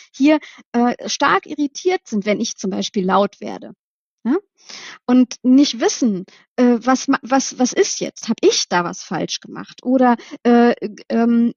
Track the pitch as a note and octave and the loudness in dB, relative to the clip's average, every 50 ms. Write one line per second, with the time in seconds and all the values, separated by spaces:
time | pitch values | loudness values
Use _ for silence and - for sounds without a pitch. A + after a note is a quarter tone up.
0 | - _ _ - C4+ D4+ D#4 D4+ - - - - - _ - A#3+ A#3 A#3+ - - | -20 _ _ 0 2 4 4 2 0 -6 -20 -20 -14 _ -2 0 0 0 -2 -4
1 | - - - - C#4+ D4 F4 G4 - - D4+ - D4 C#4 - - - F4+ F#4 F#4 | -8 -8 -4 0 0 2 2 2 -2 -4 -6 -4 -4 -6 -4 -4 -2 -2 -2 -2
2 | _ - A3+ G#3 F#3 G#3+ G3 F#3+ A3 - - - - F#3+ G3 G#3 G3 - - G#3 | _ -4 -6 -4 -2 0 -2 -2 -2 -6 -8 -8 -8 -6 -6 -6 -6 -6 -4 -4
3 | F3+ F#3 F#3+ G3 G3+ G3 _ - - A3 F#3+ F#3 - - G3 _ _ _ _ _ | -2 0 2 2 0 0 _ -8 -14 -12 -12 -12 -14 -18 -20 _ _ _ _ _
4 | _ _ _ _ - A3 C#4+ G4 - _ _ _ _ - - - - - - - | _ _ _ _ -4 -2 -2 -2 -4 _ _ _ _ -20 -20 -20 -18 -20 -20 -10
5 | _ - B3 B3+ B3+ - - - - B3+ B3+ C#4 D4 - - A3+ D4+ G#4+ - - | _ 2 2 4 2 2 -2 -4 2 4 6 6 4 4 0 -2 -2 -2 -2 0
6 | C#4+ A3+ G3 F3 F#3+ - - _ _ _ _ - B3+ B3 A#3+ A3+ A3 B3+ C4 B3 | -2 -2 -2 -2 -6 -12 -18 _ _ _ _ 0 2 2 2 2 0 0 0 0
7 | - - C#4 - - A3 C4 C4+ - - A#3+ - B3+ B3 - - G#4 - - - | 0 -2 -2 -2 -2 0 0 0 0 -2 -4 -2 -2 -2 0 0 -2 -2 -2 -6
8 | F3+ - - - - - A3+ - - F#4+ A#4+ - - - G3 F3 F3 F3 F#3+ - | -8 -8 -10 -10 -8 -8 -4 0 2 2 2 0 -2 -2 -2 -2 -2 -4 -8 -10
9 | - - F#3 D#3+ F3 F3 - - - - - - F#3+ - - - - B3+ B3+ C4 | -10 -8 -8 -6 -6 -6 -8 -10 -12 -14 -16 -16 -16 -16 -18 -10 -4 0 2 2
10 | B3+ B3 A#3+ A3+ - - D4 - - A#3+ A#3+ A#3+ A#3 A#3+ - - - G#3+ G3+ - | 4 4 2 0 -4 -12 -12 -4 0 4 4 6 6 4 2 0 -4 -10 -10 -12
11 | - - A3+ A#3 A#3 A#3 A#3 A#3 A#3 A#3+ - | -10 -4 -2 0 2 2 2 2 2 0 2